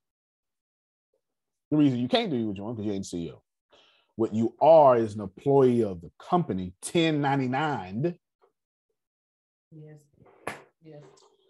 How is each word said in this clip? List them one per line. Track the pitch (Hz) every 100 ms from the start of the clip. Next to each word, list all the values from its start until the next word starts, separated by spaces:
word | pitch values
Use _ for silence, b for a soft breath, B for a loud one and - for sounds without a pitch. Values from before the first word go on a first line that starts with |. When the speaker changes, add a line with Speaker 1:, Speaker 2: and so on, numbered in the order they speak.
| _ _ _ _ _ _ _ _ _ _ _ _ _ _ _ _ -
Speaker 1:
The | 151
reason | 147 123
you | 123
can't | 233 226
do | 123 110
what | 98
you |
want, | 101 113
'cause | 104
you |
ain't | 98 95
C | 87 80
E |
O. | - _ _ _ b b b b -
What | 113
you | 107 113 -
are | 143 160 139 120
is | 110
an | 104
employee | 98 - 143 139 131 120
of | 107 90
the | 82 _
company, | - 180 147 95 90 -
ten | - 175 160 147
ninety-nine. | 139 139 127 131 156 123 92 104 165 175 _ _ _ _ _ _ _ _ _ _ _ _ _ _ _
Speaker 2:
Yes. | 156 151 147 _ _ - _ - - - _
Yes. | 160 147 - _ _ _